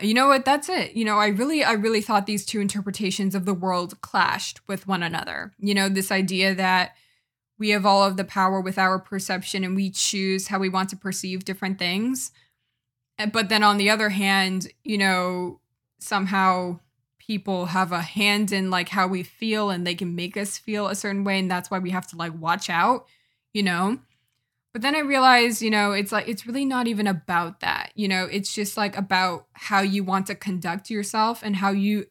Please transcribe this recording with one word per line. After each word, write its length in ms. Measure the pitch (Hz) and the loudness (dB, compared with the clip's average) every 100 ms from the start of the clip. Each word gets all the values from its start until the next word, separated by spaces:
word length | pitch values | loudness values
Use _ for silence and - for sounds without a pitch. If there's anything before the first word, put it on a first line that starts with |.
you 140 | 208 233 | 2 4
know 120 | 269 | 6
what, 160 | 269 | 4
that's 260 | 262 285 294 | 4 2 2
it. 240 | 359 185 | -4 -2
You 120 | 220 214 | -2 0
know, 140 | 214 | 2
I 80 | 208 | 2
really, 360 | 202 269 311 | 2 0 2
I 100 | - | 2
really 280 | 220 220 220 | 2 2 0
thought 240 | 220 208 196 | 2 0 0
these 220 | 208 - | -4 -4
two 120 | 214 | -2
interpretations 760 | 202 208 196 190 196 190 196 196 | -2 -2 -6 -4 -4 -2 -2 -2
of 100 | 185 | -2
the 80 | |
world 480 | 180 185 180 180 - | -2 0 -2 -2 -10
clashed 580 | - 202 170 170 - - - | -4 2 2 0 -6 -12 -10
with 200 | 190 190 | -8 -2
one 160 | 185 | -2
another. 500 | 165 170 - 82 202 - | 0 -4 -6 -8 -10 -6
You 160 | 202 196 | 0 2
know, 120 | 196 | 2
this 240 | 190 190 | 0 0
idea 440 | 196 185 185 190 185 | 0 0 2 2 2
that 400 | 185 185 180 _ _ _ _ _ _ - | 2 2 0 _ _ _ _ _ _ -4
we 100 | 214 | 0
have 160 | 208 202 | 2 6
all 180 | 196 | 6
of 140 | 196 190 | 4 2
the 60 | |
power 360 | 190 202 190 190 | -2 2 2 2
with 200 | 185 190 | -2 2
our 180 | 185 190 | 2 2
perception 640 | - 196 190 196 - 196 | -2 -8 -4 -4 -4 -4
and 120 | 185 190 | -2 0
we 160 | 196 | -2
choose 560 | 190 - 202 190 190 190 | -2 -2 0 0 0 -2
how 100 | 196 | -2
we 100 | 190 | 0
want 220 | 185 190 | 0 -2
to 80 | 190 | -4
perceive 480 | 196 185 185 185 190 | -6 -6 -6 -6 -6
different 320 | 190 190 190 | -6 -4 -2
things. 540 | 180 190 233 262 - _ _ _ _ _ _ _ _ - | -2 0 -2 -4 -8 _ _ _ _ _ _ _ _ -6
And, 120 | 214 | -2
but 180 | 226 202 | 0 2
then 120 | 220 | 4
on 160 | 208 202 | 4 6
the 140 | 202 | 4
other 180 | 214 214 | 4 2
hand, 580 | 196 196 196 190 185 - _ | 2 2 2 2 -2 -6 _
you 140 | - 208 | -4 0
know, 640 | 196 185 180 180 180 - _ _ _ - | 2 2 0 -2 -6 -8 _ _ _ -16
somehow 800 | - 208 190 196 190 185 180 175 _ _ _ _ | -4 -2 0 2 2 2 -2 -8 _ _ _ _
people 480 | - 208 196 185 175 | -6 -6 -2 -2 0
have 240 | 185 180 | 0 0
a 100 | 175 | -2
hand 500 | 170 208 208 208 202 | -4 0 2 2 0
in, 200 | 196 190 | 0 0
like, 180 | 180 175 | 0 -2
how 180 | 196 185 | 0 0
we 140 | 190 | 0
feel 480 | 170 - 226 214 208 | -6 -6 -2 0 0
and 160 | 180 180 | -2 -4
they 80 | |
can 220 | 180 180 170 | -4 -4 -4
make 200 | 180 202 | -6 -6
us 220 | 202 - | -6 -8
feel 300 | - 208 202 | -6 -4 -4
a 80 | 196 | -4
certain 280 | 202 196 | -4 -2
way. 140 | 196 196 | 0 0
And 140 | 185 | 0
that's 180 | 180 - | -4 -4
why 80 | 190 | -4
we 140 | 180 | -2
have 160 | 185 - | -4 -6
to, 100 | 170 | -8
like, 160 | 170 | -8
watch 340 | 160 165 185 - | -4 -2 -2 0
out, 380 | 170 202 254 - _ _ _ _ | 2 2 2 -4 _ _ _ _
you 80 | 208 | -2
know? 380 | 196 175 190 262 _ _ _ _ _ _ _ | 0 2 0 -2 _ _ _ _ _ _ _
But 100 | 233 | -4
then 120 | 262 311 | -2 0
I 40 | |
realized, 640 | 285 269 262 247 233 220 | 2 6 8 8 6 2
you 80 | 220 | 0
know, 220 | 214 202 | 2 2
it's 220 | 202 202 | 0 -2
like, 160 | 208 - | -2 -2
it's 180 | 220 233 | -8 -6
really 160 | 254 | -4
not 240 | 269 254 233 | -2 0 -2
even 180 | 214 208 | 0 0
about 540 | 175 - 175 170 - | -2 -2 -2 -2 -6
that. 320 | 82 - - | -4 -4 -6
You 140 | - 196 | -4 -2
know, 160 | 185 | -2
it's 300 | 185 196 196 | -2 -4 -6
just, 240 | - 202 - | -6 -6 -2
like, 200 | 208 202 | -4 -4
about 500 | 196 185 185 170 _ | 0 2 2 -2 _
how 300 | - - 202 | -14 0 2
you 220 | 196 196 | 2 0
want 240 | 185 190 190 | 0 -2 -2
to 80 | 202 | -6
conduct 540 | 208 180 170 180 - | -6 -4 -4 -6 -6
yourself 540 | 214 202 220 220 240 | -6 -4 0 0 0
and 140 | 214 190 | -4 0
how 140 | 196 | 0
you, 340 | 196 202 208 - | 2 2 0 -2